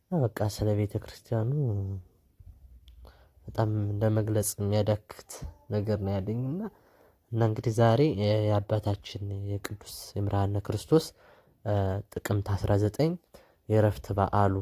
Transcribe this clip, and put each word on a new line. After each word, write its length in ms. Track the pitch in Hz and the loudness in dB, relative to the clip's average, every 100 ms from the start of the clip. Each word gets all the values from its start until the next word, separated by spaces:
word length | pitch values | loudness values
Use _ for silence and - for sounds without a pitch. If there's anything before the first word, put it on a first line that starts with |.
እና 200 | _ 180 | _ 0
በቃ 280 | 120 - 104 | 0 0 -4
ስለ 200 | - 107 | 0 0
ቤተክርስቲያኑ 760 | 104 104 107 - - - 113 110 147 135 101 98 98 90 _ _ _ - - - - - - - - - _ | 2 0 -2 -8 -18 -4 -2 -2 -2 -2 -2 -4 -8 -12 _ _ _ -20 -20 -20 -20 -20 -20 -20 -20 -20 _
በጣም 280 | - - 110 107 104 101 | -12 -2 0 0 -2 0
ለመግለጽ 540 | 110 110 107 107 101 | 2 2 0 0 -2
የሚያዳክት 760 | - 101 104 104 104 _ - - - - - _ | -2 0 2 2 0 _ -20 -18 -14 -14 -14 _
ነገር 280 | 104 104 104 | -4 0 -2
ነው 120 | 98 | 0
ያለኝ 280 | 98 92 113 | -2 -2 -4
እና፣ 180 | 131 165 220 _ _ _ _ _ _ | -4 -4 -8 _ _ _ _ _ _
እና 80 | 117 | 0
እንግዲህ 280 | 113 110 - | 0 0 -2
ዛሬ 260 | 110 117 113 156 98 | 4 4 6 4 2
የአባታችን 1080 | 104 107 107 104 101 107 104 101 - 101 101 98 | 2 2 2 2 2 -2 0 -4 -6 -10 -8 -8
የቅዱስ 500 | 98 101 - 101 - - - | -6 -6 -8 -14 -14 -16 -10
ይምርሃነ 440 | - 101 101 101 101 | -4 0 2 2 0
ክርስቶስ፣ 440 | - 107 - 160 - - - - _ _ | -2 -4 4 2 2 -14 -20 -20 _ _
እ፣ 100 | 107 104 98 95 - | -2 0 2 -2 -6
ጥቅምት 400 | - - 104 - | -10 -2 -2 0
አስራ 220 | 95 - 101 | -2 2 2
ዘጠኝ 340 | 107 - 156 175 _ - _ _ - | 2 2 -2 -2 _ -20 _ _ 0
የእረፍት 380 | 110 104 101 - | 4 4 2 -4
በዓሉ 420 | 101 95 104 101 98 | 0 2 2 2 0